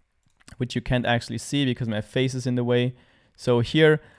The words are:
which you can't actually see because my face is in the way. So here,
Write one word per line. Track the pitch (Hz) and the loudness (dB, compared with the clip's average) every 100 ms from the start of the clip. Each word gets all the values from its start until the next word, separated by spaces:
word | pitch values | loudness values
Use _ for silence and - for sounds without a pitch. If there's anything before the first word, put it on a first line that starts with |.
| _ _ _ _ - - | _ _ _ _ -16 -8
which | 123 123 | -6 -4
you | |
can't | - 127 | 0 0
actually | 117 117 - 113 | 2 -2 -2 -10
see | - 143 | -4 -2
because | 135 120 113 | -2 -2 -4
my | 107 | -4
face | 104 135 131 | -4 -2 -2
is | 127 127 | -2 -4
in | |
the | 123 | -2
way. | 120 123 123 123 _ _ _ | 0 2 0 -4 _ _ _
So | - - 120 | -6 0 2
here, | 117 151 156 156 - | 2 4 4 4 -2